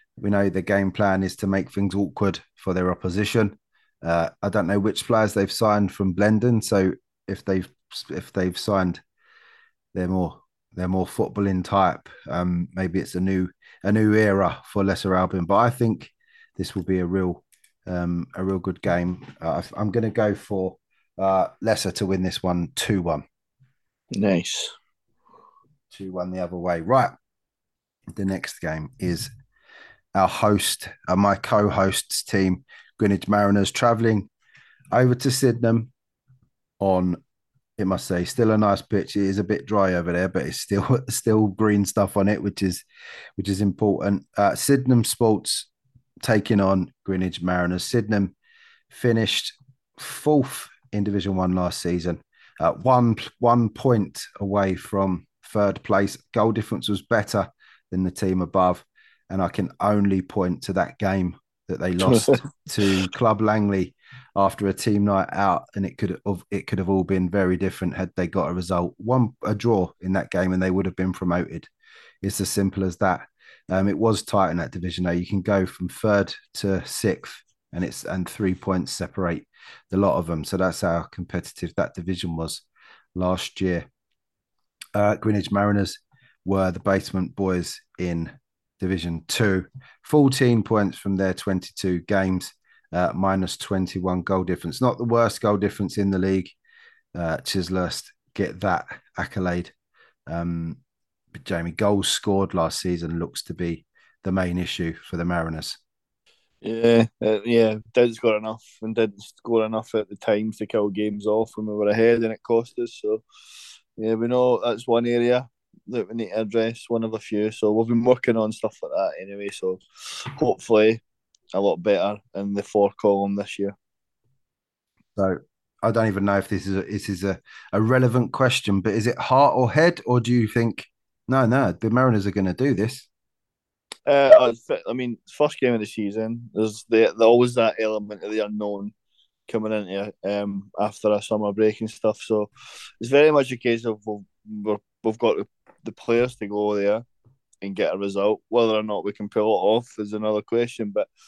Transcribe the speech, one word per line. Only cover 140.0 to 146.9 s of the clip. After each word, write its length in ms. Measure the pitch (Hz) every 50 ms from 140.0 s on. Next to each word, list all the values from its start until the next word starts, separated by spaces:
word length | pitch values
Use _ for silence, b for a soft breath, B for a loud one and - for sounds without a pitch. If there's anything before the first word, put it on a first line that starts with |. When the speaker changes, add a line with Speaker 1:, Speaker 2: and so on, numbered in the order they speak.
| 101 107 - _ -
Speaker 2:
um, 460 | 98 101 101 104 101 98 98 101 - - -
after 320 | 101 107 - - - 104
a 100 | 104 101
summer 300 | 101 - 113 107 107 104 98
break 280 | 104 110 107 104 -
and 80 | 113 110
stuff. 260 | - - - 110 104 -
So 280 | - - 110 107 104 - B B B B B B B B B B
it's 80 | 117 120
very 220 | 135 143 151 156
much 200 | 151 143 135 123
a 60 | 127
case 260 | 117 - 123 117 113 117
of 160 | 117 110 107 _
we've, 160 | 110 104 104 98 _ _ _ _ 107 107 104 101
we're, 140 | 107 104 104 - _ _ _ -
we've 140 | 113 110
got 200 | 113 151 156 -
the, 100 | 80 104 - _ _ _ - _ _ _
the 80 | -
players 460 | - - - - 117 117 123 123 -
to 100 | - 110
go 280 | 101 104 104 104 104 104
there 280 | 101 101 101